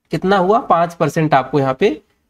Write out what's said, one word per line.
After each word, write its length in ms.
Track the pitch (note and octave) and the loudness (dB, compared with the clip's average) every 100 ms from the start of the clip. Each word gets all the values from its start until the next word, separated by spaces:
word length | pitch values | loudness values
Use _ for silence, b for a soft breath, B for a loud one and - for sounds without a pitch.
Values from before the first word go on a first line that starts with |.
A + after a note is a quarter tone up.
| _ | _
कितना 260 | - F#3 G3 | -4 0 0
हुआ? 220 | F3+ A3+ | 2 0
पाँच 340 | - E3+ E3+ | 0 0 0
परसेंट 400 | - D#3 E3+ D3+ | -2 -4 -2 0
आपको 260 | C#3 C3 D3+ | 0 0 -2
यहाँ 160 | C3+ C3 | -2 0
पे 260 | G#3 D4+ _ _ _ | -2 -2 _ _ _